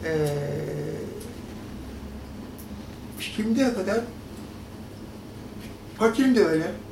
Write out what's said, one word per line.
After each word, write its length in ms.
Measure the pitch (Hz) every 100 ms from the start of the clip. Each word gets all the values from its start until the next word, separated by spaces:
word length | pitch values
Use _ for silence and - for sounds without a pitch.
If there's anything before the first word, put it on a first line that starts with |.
Ee, 240 | 160 156 151 143 143 147 147 151 151 - - - - - - - - - - - - - - - - - - - - - - -
şimdiye 540 | - - 214 226 262
kadar 260 | 220 185 220 240 - - - - - - - - - - - - - - - - - - -
Hakim 360 | 226 226 262
de 100 | 226
öyle. 260 | 175 160 160 - -